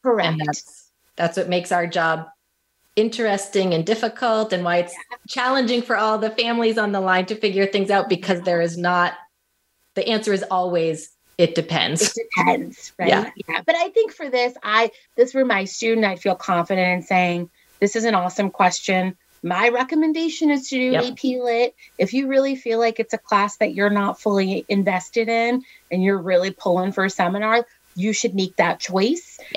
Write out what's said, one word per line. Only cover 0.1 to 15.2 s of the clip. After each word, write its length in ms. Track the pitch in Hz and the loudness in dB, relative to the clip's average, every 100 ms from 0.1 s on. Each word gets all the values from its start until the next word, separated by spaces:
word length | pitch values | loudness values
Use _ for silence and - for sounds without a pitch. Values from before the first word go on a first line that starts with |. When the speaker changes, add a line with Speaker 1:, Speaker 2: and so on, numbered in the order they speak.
| 220 165 | 2 2
Speaker 2:
And 140 | 160 151 | 0 -2
that's, 440 | 143 - - _ _ _ - | -6 -12 -20 _ _ _ -2
that's 220 | 165 190 | -2 0
what 120 | 175 | -2
makes 220 | 180 175 | -2 0
our 140 | 175 170 | -2 0
job 420 | 175 165 160 160 _ _ _ _ _ _ - | 0 0 -2 -6 _ _ _ _ _ _ 0
interesting 760 | 220 226 220 196 - 202 185 | 0 0 -2 -2 -2 0 2
and 120 | 165 165 | 0 0
difficult, 680 | 226 226 226 240 220 220 | -2 -2 -2 0 0 0
and 140 | 180 175 | -2 0
why 120 | 175 | 0
it's 160 | 175 | -2
Speaker 1:
Yeah. 240 | - - - - | -10 -18 -20 -10
Speaker 2:
challenging 540 | 269 247 269 240 240 | -4 0 0 0 -2
for 140 | 240 214 | 0 0
all 220 | 214 214 | 0 0
the 120 | 220 | -2
families 480 | 220 233 233 226 220 | -2 -2 0 0 0
on 140 | 208 | 0
the 80 | 202 | 0
line 260 | 185 185 185 | 2 2 0
to 80 | 214 | -2
figure 300 | 208 190 196 | -2 0 0
things 240 | 202 196 | 0 2
out, 200 | 196 196 | 0 2
because 300 | 180 - 180 | -2 0 -2
Speaker 1:
Yeah. 60 | 180 | 0
Speaker 2:
there 160 | 170 | 0
is 160 | 170 170 | 0 0
not, 360 | 180 180 175 - - _ _ _ _ _ _ - | 0 2 0 -2 -20 _ _ _ _ _ _ -4
the 120 | 190 | -2
answer 260 | 220 214 | 0 0
is 100 | 190 190 | -2 0
always, 580 | 185 180 175 165 160 - _ _ - | -2 0 0 0 -4 -10 _ _ 2
"It 180 | 160 165 | 2 2
depends." 600 | 160 160 92 160 214 226 | -2 -2 0 0 -2 -2
Speaker 1:
It 100 | 226 190 | -4 0
depends, 560 | 180 - - - - - | 2 2 -4 -14 -20 -4
right? 100 | 180 | 2
Speaker 2:
Yeah. 220 | - 220 - - | 2 0 -10 -6
Speaker 1:
Yeah. 140 | 160 226 | -4 0
But 100 | 330 | 0
I 140 | 349 | 0
think 220 | 466 440 | 0 0
for 180 | - 294 | -4 -4
this, 240 | 247 247 254 | -2 -2 -4
I, 280 | 208 214 226 - _ | 0 2 0 -4 _
this 180 | - | 2